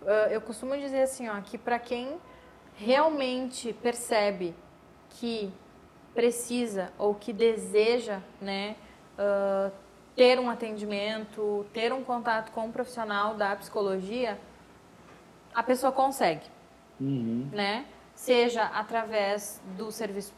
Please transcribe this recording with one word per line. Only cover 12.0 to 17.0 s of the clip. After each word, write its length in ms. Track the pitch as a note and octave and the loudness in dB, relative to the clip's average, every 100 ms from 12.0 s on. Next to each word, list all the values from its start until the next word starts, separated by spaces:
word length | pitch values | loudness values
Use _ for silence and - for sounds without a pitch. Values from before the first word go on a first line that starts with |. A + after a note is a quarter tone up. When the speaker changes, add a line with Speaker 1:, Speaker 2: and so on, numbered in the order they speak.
Speaker 1:
contato 480 | B3+ A#3+ A#3 A3 A3 | -2 -2 0 0 -2
com 140 | - A3 | -6 -6
um 60 | |
profissional 600 | B3 A#3+ - G#3+ G3+ G#3 | -6 -6 -6 -2 0 0
da 200 | G#3+ G3+ G3+ | 0 -2 -2
psicologia, 840 | - A3+ G3+ F#3+ F#3 A#3+ A#3 - - - - - - - - - - - - | -4 -2 0 -2 -4 -4 -4 -4 -12 -20 -20 -20 -20 -20 -20 -20 -20 -20 -6
a 80 | A#3 | -2
pessoa 300 | A#3 B3+ C4+ | 0 2 2
consegue, 500 | C4 C4+ C4+ F#3+ D#3 - - - - - - | 2 2 2 0 0 -6 -20 -20 -20 -18 -6